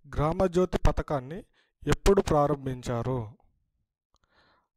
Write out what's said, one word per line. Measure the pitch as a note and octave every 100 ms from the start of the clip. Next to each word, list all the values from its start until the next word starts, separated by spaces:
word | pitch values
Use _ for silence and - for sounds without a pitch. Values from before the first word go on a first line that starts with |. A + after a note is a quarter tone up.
| C#3+ C3
గ్రామజ్యోతి | D3+ F3+ F#3+ F3 F#3 -
పథకాన్ని | - - - C#3+ B2+ F3+ - _ _ _ D3
ఎప్పుడు | E3+ - G3
ప్రారంభించారు? | - D3+ D3 C#3 C3+ B2+ B2 A#2+ A#2+ C3 G#2+ - _ _ _ _ _ _ _ _ _ _ _ _ _